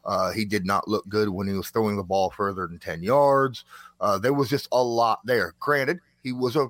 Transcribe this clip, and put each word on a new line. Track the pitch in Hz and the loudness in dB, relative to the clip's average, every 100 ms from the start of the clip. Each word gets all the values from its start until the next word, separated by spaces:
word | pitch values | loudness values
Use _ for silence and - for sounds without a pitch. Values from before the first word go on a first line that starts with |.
Uh, | - 95 92 | -2 -2 0
he | 95 | -2
did | 107 101 | -2 -2
not | 90 98 - | 0 0 0
look | 107 98 | -2 0
good | 104 104 | 0 0
when | 92 98 | 0 -4
he | |
was | 98 92 | -4 -4
throwing | 113 110 101 | -2 0 -2
the | |
ball | 90 95 92 | -2 0 0
further | - 101 95 90 | -2 -4 -2 -8
than | 87 | -8
ten | - 82 | -8 -6
yards. | 90 139 143 139 135 120 - - - _ | 2 4 6 4 2 -4 -18 -20 -20 _
Uh, | 98 98 | 0 2
there | 117 | 2
was | 143 139 | 2 0
just | 139 - | -2 0
a | 123 | 0
lot | 123 117 117 107 | 2 2 2 0
there. | 107 123 87 - | 0 0 0 -4
Granted, | - 147 135 175 _ _ | 0 0 0 -4 _ _
he | 131 | -8
was | 127 127 | -2 0
a | 131 | 0